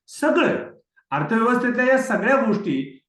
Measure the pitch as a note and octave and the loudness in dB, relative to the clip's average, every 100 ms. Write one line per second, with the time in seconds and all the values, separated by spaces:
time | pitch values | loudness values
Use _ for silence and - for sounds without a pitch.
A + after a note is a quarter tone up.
0 | _ - - D4 C#4+ - - - _ _ | _ -4 0 2 0 -2 -8 -16 _ _
1 | - C#3+ D3+ A3+ A#3 B3 B3 B3 B3+ C4 | -8 -6 -2 0 2 2 0 0 2 2
2 | - G3+ G#3+ C4+ A3+ G3 - C3 - - | 2 -2 2 2 2 0 -2 -4 -4 -12